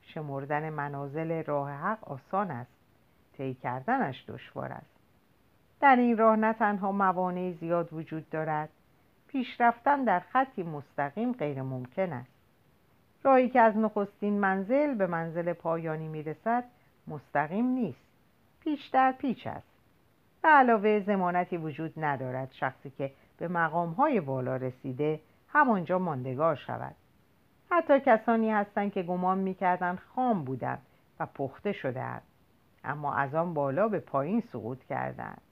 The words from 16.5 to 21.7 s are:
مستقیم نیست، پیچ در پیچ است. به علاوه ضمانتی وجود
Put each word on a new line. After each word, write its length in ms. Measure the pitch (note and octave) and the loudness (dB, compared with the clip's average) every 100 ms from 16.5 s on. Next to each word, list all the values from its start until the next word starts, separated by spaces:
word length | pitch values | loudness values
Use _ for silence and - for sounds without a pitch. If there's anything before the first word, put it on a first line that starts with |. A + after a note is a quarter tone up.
| A#3+ B3 _ _ _ - | -2 -4 _ _ _ -14
مستقیم 580 | D3+ - C#3+ D3 F#3 B3 | -14 -4 -2 -2 -2 -2
نیست، 400 | B3+ G#3 B2 _ _ _ _ _ _ | 0 -4 -6 _ _ _ _ _ _
پیچ 320 | E4 C#4+ - | -6 -6 -2
در 200 | C4 C4 | 2 2
پیچ 360 | C4 C#4 A3 - | 0 -4 -4 -6
است. 260 | - - _ _ _ _ _ _ _ | -10 -14 _ _ _ _ _ _ _
به 80 | E4 | 6
علاوه 500 | D4 B3+ A3+ G#3 G#3+ | 8 8 6 4 2
ضمانتی 580 | G3 G3 F3+ F3 F3+ F3 | 2 0 2 0 0 -4
وجود 360 | D#3+ | -6